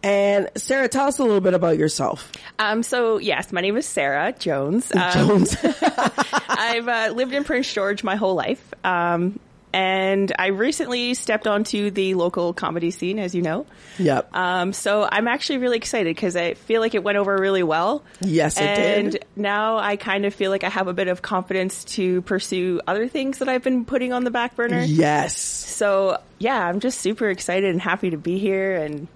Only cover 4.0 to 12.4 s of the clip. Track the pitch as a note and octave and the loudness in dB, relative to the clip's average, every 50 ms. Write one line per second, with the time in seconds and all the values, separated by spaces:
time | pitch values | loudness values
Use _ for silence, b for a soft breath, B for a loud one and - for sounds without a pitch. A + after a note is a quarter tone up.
4 | C#3+ C#3 C#3 C#3+ D#3+ G#3 C4 - - F#3 D3+ C#3 C#3 C#3+ F3+ A#3 B3+ - - F#3 | 0 0 0 0 0 -2 -4 -4 -4 -2 -2 0 0 0 0 0 -2 0 0 0
5 | F3+ F3+ F3+ F3 C#3+ D#3+ G#3 F#3+ F#3 - - - - E4+ C#4 - - - - - | 2 2 2 4 4 6 6 4 4 2 0 0 0 -2 0 2 0 0 2 2
6 | A#3 A3+ - - C#4 - - D4 - - B3+ - G#3+ A#3 A#3 A#3 A#3 A#3+ A#3+ A3+ | 0 0 0 0 -2 0 0 -2 0 0 -2 0 0 0 0 -2 0 0 0 0
7 | A3 A3 A3 A#3 B3+ B3+ B3+ C#4+ D4 - D#4+ B3 C4 - - G#3+ F#3+ G3+ G#3 G3 | 0 0 0 0 -2 0 0 -2 0 0 0 0 0 0 -2 0 0 0 0 0
8 | - G3+ F#3+ G#3 G#3+ F#3+ F#3+ E3 - - B3+ - - - - - - F#3 F#3 F3 | -2 -2 0 2 2 2 2 2 0 -2 -4 -4 -6 -18 -18 -4 -2 0 0 2
9 | E3+ F3 E3+ E3+ F3 F#3 G3+ - - - - - _ - - F#3 F#3+ F#3 F#3+ F#3+ | 2 2 2 2 2 0 -2 -4 -14 -18 -20 -20 _ -4 -2 0 2 2 2 2
10 | F#3+ F#3+ G3 G3 G3 F#3 - - F3+ F#3+ G3 F#3+ A3 C#4 D#4 - D#4+ A#3+ B3 B3 | 2 2 2 2 2 0 0 0 0 0 0 0 0 0 0 -2 -4 -2 -2 -2
11 | A#3+ A#3+ B3+ - - - A3 G#3+ - A3 G#3 G#3 G#3+ - - G#3 G#3 G#3 F#3 F#3+ | -2 -2 -2 -4 -2 -2 -2 0 0 0 0 0 0 -2 -2 -2 -2 -2 0 0
12 | F#3+ F#3+ F#3+ F3+ E3+ F3+ - F#3 | 0 0 2 2 0 0 0 0